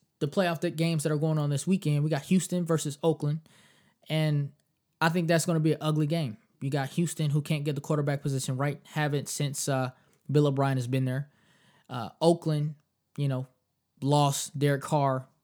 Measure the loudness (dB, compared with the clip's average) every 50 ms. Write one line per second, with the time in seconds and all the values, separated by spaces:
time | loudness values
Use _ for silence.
0 | _ _ _ -6 -4 -2 0 0 0 0 0 -2 -4 -4 -2 0 0 0 0 0
1 | 0 0 0 0 0 0 0 2 0 0 -2 -2 0 0 0 0 2 0 2 2
2 | 2 0 -2 -2 0 2 2 2 2 0 -2 -2 0 0 0 0 0 -4 -6 -2
3 | 0 0 0 0 0 -2 -2 -4 -6 _ _ _ _ _ _ _ _ _ _ _
4 | _ -4 -2 0 0 2 0 0 -2 -4 -8 _ _ _ _ _ _ _ _ 0
5 | 0 2 2 2 2 4 4 2 4 2 2 2 2 2 2 2 0 0 0 2
6 | 0 0 0 -2 -2 -4 -6 -10 _ _ _ -8 -6 -4 -2 -2 -4 -4 -2 -2
7 | -2 -2 -2 -2 0 0 0 0 0 0 -2 -2 -2 -4 -4 -4 -2 -2 0 0
8 | 0 0 -2 -2 -2 -2 -2 -2 -2 -4 -2 -2 -2 -2 -4 -6 -10 -8 -4 -2
9 | -2 0 0 -2 -4 -4 -4 -4 -4 -4 -4 -4 -4 -2 0 0 -2 -4 -6 _
10 | _ _ _ _ _ 0 2 4 4 4 4 2 2 2 0 0 -2 -2 0 0
11 | 0 0 -2 -4 -6 -8 _ _ _ _ _ _ _ _ _ _ _ -12 -10 -8
12 | -8 -10 -4 2 4 4 4 4 2 -2 -2 -2 -2 -4 -6 -10 _ _ _ _
13 | _ _ -6 -4 -2 -2 -2 -2 -6 -8 _ _ _ _ _ _ _ _ _ -4
14 | 0 2 4 4 4 2 0 -2 -6 -8 -4 0 0 2 0 0 -2 -2 0 0
15 | 2 0 0 -2 -6 -10 _ _